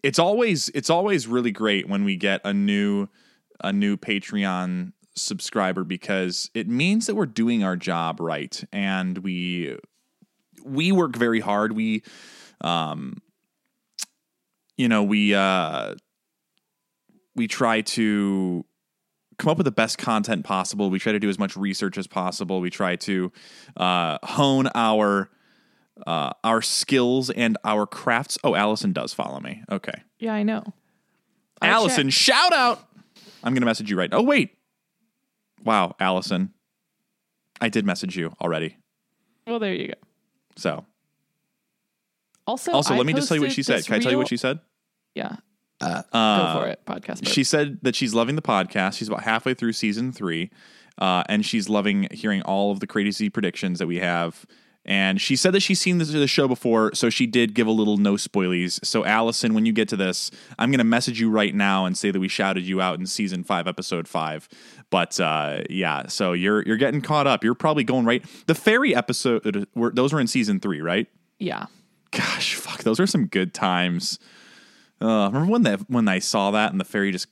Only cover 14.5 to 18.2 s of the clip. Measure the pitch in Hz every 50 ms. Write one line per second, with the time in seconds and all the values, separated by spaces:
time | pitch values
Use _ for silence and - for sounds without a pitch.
14.5 | _ _ _ _ _ - 127 117 113 107 104 98 104 104 104 104 101 98 98 95
15.5 | 95 92 82 78 78 67 55 50 50 - _ _ _ _ _ _ _ _ _ _
16.5 | _ _ _ _ _ _ _ _ _ _ _ _ _ _ _ _ _ 117 117 107
17.5 | - - 131 113 113 110 107 - - 120 113 107 104 104